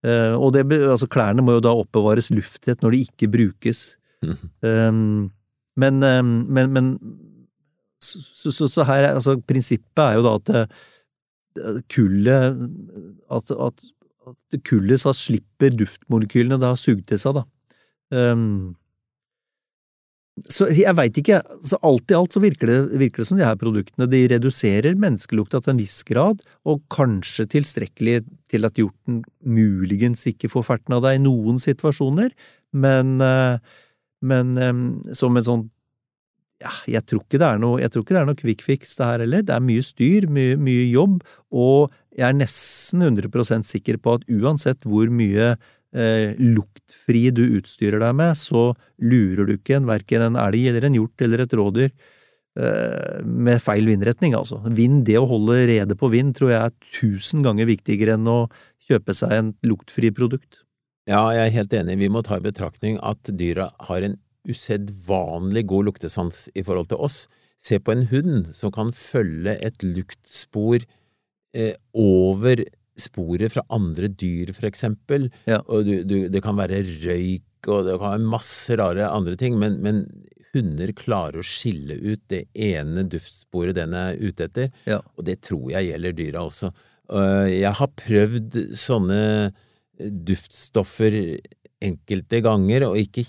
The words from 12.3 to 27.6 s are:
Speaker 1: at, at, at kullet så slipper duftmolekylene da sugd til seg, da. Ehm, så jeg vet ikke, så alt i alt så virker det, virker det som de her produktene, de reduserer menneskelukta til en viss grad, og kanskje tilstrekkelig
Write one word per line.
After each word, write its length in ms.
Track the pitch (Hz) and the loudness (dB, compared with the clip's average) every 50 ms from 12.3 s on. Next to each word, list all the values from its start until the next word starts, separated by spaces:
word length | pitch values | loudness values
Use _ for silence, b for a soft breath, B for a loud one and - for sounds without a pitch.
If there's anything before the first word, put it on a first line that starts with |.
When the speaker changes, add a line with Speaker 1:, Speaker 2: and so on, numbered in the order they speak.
| 131 135 127 127 135 127 120 120 - - - - - - 82 90 101 _ _ _ | 4 4 2 2 -2 -4 -8 -10 -10 -14 -18 -18 -18 -20 -20 -20 -20 _ _ _
Speaker 1:
at, 180 | 135 120 - - | -8 -8 -6 -6
at, 340 | 139 113 131 123 117 - - - _ _ _ _ _ _ _ | -6 -4 -4 -6 -6 -8 -20 -20 _ _ _ _ _ _ _
at 320 | 127 123 _ _ _ - 139 _ | -20 -20 _ _ _ -10 -8 _
kullet 380 | - 131 107 95 101 131 131 | 0 0 2 4 4 2 4
så 100 | - 151 131 | 4 2 0
slipper 580 | - - - 117 104 _ _ _ _ 139 135 123 | 0 -2 -2 -4 -4 _ _ _ _ 2 2 4
duftmolekylene 840 | 110 104 - - - _ _ 123 113 110 101 - 123 117 123 135 131 | 2 -2 -4 -4 -18 _ _ 0 0 0 2 2 2 2 2 2 0
da 120 | 127 123 127 120 | 2 0 0 0
sugd 280 | - - 117 98 90 - | 2 0 0 0 0 -4
til 100 | 110 101 | -4 0
seg, 200 | - 135 139 143 | 0 0 0 -2
da. 40 | 120 _ _ _ _ _ _ _ _ _ _ _ _ _ | -4 _ _ _ _ _ _ _ _ _ _ _ _ _
Ehm, 640 | 143 127 123 120 120 117 113 107 104 98 95 92 87 _ _ _ _ _ _ _ _ _ _ _ _ _ _ _ _ _ _ _ _ _ _ _ _ _ _ _ _ _ _ _ _ - | -2 0 2 2 2 2 0 0 -2 -2 -4 -8 -12 _ _ _ _ _ _ _ _ _ _ _ _ _ _ _ _ _ _ _ _ _ _ _ _ _ _ _ _ _ _ _ _ -20
så 300 | - - - - 196 170 | -4 -2 2 2 2 4
jeg 240 | 160 165 196 202 180 | 6 4 6 6 4
vet 220 | 170 139 120 - 156 | 4 2 2 0 0
ikke, 220 | 147 - 202 185 - - - - - | 4 4 4 4 2 -4 -18 -8 -4
så 80 | 147 196 - - | -2 -2 2 4
alt 300 | 160 135 117 - - 196 | 4 4 4 4 2 2
i 20 | |
alt 200 | 170 185 175 - | 2 2 2 2
så 40 | 202 | 2
virker 300 | 202 208 151 - - 113 | 2 2 2 2 0 2
det, 60 | 117 131 139 - 104 135 | 2 2 2 0 0 0
virker 220 | 135 120 - - 113 | 0 0 0 -2 -4
det 40 | |
som 120 | - 185 196 | 0 2 2
de 40 | 170 | 2
her 140 | 117 110 101 | 2 2 0
produktene, 480 | - 113 110 107 95 - _ - 127 | -2 -2 -2 -2 -4 -4 _ -2 0
de 140 | 123 131 131 123 123 | 2 4 4 4 4
reduserer 640 | 127 120 120 135 131 - - 107 98 104 113 151 185 | 4 2 2 0 0 2 2 2 2 2 2 2 2
menneskelukta 640 | 190 208 190 123 95 - - - 160 - - - 131 | 2 2 0 0 -2 -4 -2 -2 -2 -2 0 -4 -2
til 140 | - - 135 | 0 0 0
en 80 | 123 | 0
viss 160 | 104 98 - - - | 0 -2 -4 -6 -4
grad, 380 | - 110 120 151 202 220 196 b b b b b | -2 0 2 2 2 2 -2 b b b b b
og 160 | 156 156 147 _ _ - | -2 -2 -2 _ _ -2
kanskje 520 | - 143 123 107 95 87 - - - 113 101 - | 0 2 2 2 -2 -4 -6 -4 -4 -6 0 0
tilstrekkelig 640 | 147 | 0